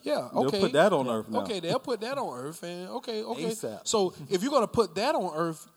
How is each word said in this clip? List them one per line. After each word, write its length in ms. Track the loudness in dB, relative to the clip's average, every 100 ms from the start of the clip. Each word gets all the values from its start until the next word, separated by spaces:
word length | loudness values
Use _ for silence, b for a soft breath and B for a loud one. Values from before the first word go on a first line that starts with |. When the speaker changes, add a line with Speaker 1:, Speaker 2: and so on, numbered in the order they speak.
Speaker 1:
Yeah, 280 | -2 -2 0
Speaker 2:
They'll 140 | 0 2
Speaker 1:
okay. 120 | 2
Speaker 2:
put 100 | 4
that 180 | 6 6
on 120 | 6 2
Speaker 3:
Yeah. 60 |
Speaker 2:
earth 160 | 0 0
now. 120 | -2
Speaker 1:
Okay, 180 | -2 -2
they'll 180 | 0 -2
put 200 | -2 -4
that 160 | -4 -4
on 200 | -6 -6
earth, 260 | -8 -8
and 260 | -10 -10 -8
okay, 320 | -8 -6 -6
okay. 220 | -4 -4 -4
Speaker 2:
asap. 340 | -4 -6 -6 -2
Speaker 1:
So 260 | 2 0 -2 -2
if 120 | -2
you're 100 | 2
gonna 160 | 2 4
put 280 | 2 2 2
that 180 | 0 0
on 160 | 0 -2
earth, 320 | -2 -4 -12